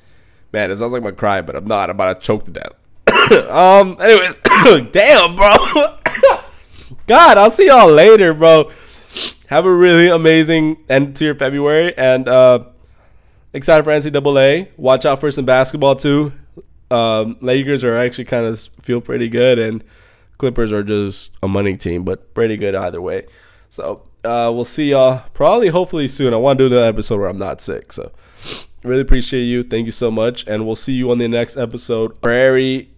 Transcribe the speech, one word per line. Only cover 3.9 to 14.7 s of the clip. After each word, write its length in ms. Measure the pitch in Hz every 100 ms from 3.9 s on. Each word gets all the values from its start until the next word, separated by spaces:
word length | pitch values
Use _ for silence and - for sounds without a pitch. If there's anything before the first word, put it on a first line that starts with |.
| 175
anyways, 360 | 202 214 180 -
<coughs> 540 | - 1017 262 160 117
damn, 460 | 175 240 262 170 180
bro. 180 | 202 214
<coughs> 400 | - 302 285 - - - 539 - - - _ - - - -
God, 320 | 262 330 208
I'll 120 | 214
see 180 | - 381
y'all 220 | 254 185
later, 440 | 151 196 220 175
bro. 380 | 156 165 156 151 - - - - - - - -
Have 180 | 147
a 80 | 185
really 360 | 175 180 170 175
amazing 760 | 170 160 160 160 165 156 160 -
end 260 | 131 143 139
to 80 |
your 100 | 151 147
February, 600 | 135 143 147 156 175 175
and, 320 | 131 131 127
uh, 360 | 127 127 123 - _ _ _ _ _ _ _ _
excited 320 | 143 156 156
for 80 | 151
N 100 | 151
C 80 | 147
double 280 | 143 143 139
A. 300 | 135 160 190